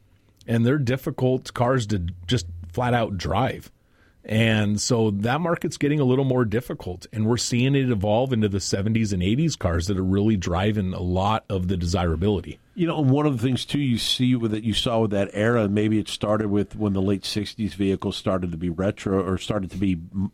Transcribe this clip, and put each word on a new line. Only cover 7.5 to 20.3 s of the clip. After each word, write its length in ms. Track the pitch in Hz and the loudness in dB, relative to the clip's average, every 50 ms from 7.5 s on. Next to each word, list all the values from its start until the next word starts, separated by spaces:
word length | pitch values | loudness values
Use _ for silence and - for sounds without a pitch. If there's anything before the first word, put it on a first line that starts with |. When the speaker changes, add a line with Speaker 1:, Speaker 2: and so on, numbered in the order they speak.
| 127 117 123 135 139 | 0 2 2 4 2
Speaker 1:
it 160 | 139 135 127 | 2 2 2
evolve 420 | 120 101 90 104 104 113 131 135 131 | 0 0 2 2 2 2 2 2 0
into 160 | 110 107 104 | 2 2 2
the 100 | 98 98 | 0 -2
seventies 540 | - - - 98 98 110 110 113 113 101 98 | -4 -2 -2 -2 0 0 2 2 0 0 0
and 80 | 92 | 0
eighties 340 | 87 95 110 135 165 165 - | 0 0 2 2 0 0 -2
cars 300 | - - 92 85 85 82 87 | -2 -2 0 0 0 0 0
that 100 | 104 90 | 0 0
are 60 | 92 | 0
really 320 | 92 95 98 101 110 113 | 2 2 2 4 2 2
driving 580 | 101 85 95 87 85 95 107 107 107 95 92 92 | 2 0 -2 -2 0 0 0 0 0 -2 -2 -4
a 80 | 85 | -4
lot 440 | 92 90 90 92 95 101 110 110 - - | -2 -2 0 0 2 2 0 -2 -4 -4
of 200 | 101 95 90 90 | -4 -2 -2 0
the 100 | 98 90 | -2 0
desirability. 840 | 85 85 87 92 90 87 80 78 87 104 104 87 - 73 73 - _ _ - - | 0 0 0 0 2 0 0 0 2 2 0 0 -2 -6 -14 -16 _ _ -4 -4
Speaker 2:
You 100 | 175 160 | -2 -2
know, 120 | 156 156 | 0 0
and 100 | 151 135 | 2 4
one 160 | 131 143 151 | 4 4 4
of 120 | 151 139 117 | 2 0 0
the 40 | |
things, 220 | 104 135 127 117 - | 0 0 0 0 -4
too, 160 | - - 147 | -2 -2 -2
you 180 | 147 131 120 107 | 0 2 0 0
see 380 | - - - - 127 123 127 | 0 -2 0 2 2 2 2
with 180 | 123 113 113 104 | 2 0 -2 -2
it, 120 | 110 107 | -2 -2
you 80 | 117 101 | -2 -2
saw 260 | - - 131 117 113 | 0 0 0 2 2
with 120 | 113 104 | 2 2
that 180 | 101 98 98 95 | 2 0 -2 -2
era, 320 | - 98 104 113 120 120 107 | 0 0 2 2 4 2 2
and 100 | 98 101 | 2 2
maybe 240 | 104 104 110 107 107 | 2 2 2 2 0
it 120 | 95 - | 0 -2
started 400 | - - - 104 107 107 110 104 | -6 -6 -2 0 0 0 0 0
with 260 | 98 104 98 - - | 2 0 0 0 -2
when 160 | 104 107 104 | -2 -2 0
the 100 | 98 98 | 0 2
late 220 | 95 98 101 95 - | 2 2 0 0 -2
sixties 500 | - - 107 101 - - - 110 98 - | -4 -4 -4 -4 -6 -6 -4 -6 -4 -2
vehicles 440 | - 101 95 95 95 - 101 92 - | 0 0 0 0 0 0 -4 -4 -4
started 340 | - 113 95 92 90 90 | -2 -2 -2 0 -2 -2
to 60 | 85 80 | -4 -4
be 120 | 87 90 | -4 -4
retro 540 | 82 80 92 101 104 - - 104 95 95 92 | -2 0 -2 -2 -2 -2 -2 0 0 0 0
or 140 | 87 92 87 | 0 -2 -2
started 340 | - - 113 104 95 87 | -2 -2 -4 -4 -4 -6
to 60 | - 90 | -4 -2
be 160 | 101 98 92 | 0 0 0
m-, 360 | 82 82 92 - 98 95 95 | -2 -4 -8 -6 -4 -4 -4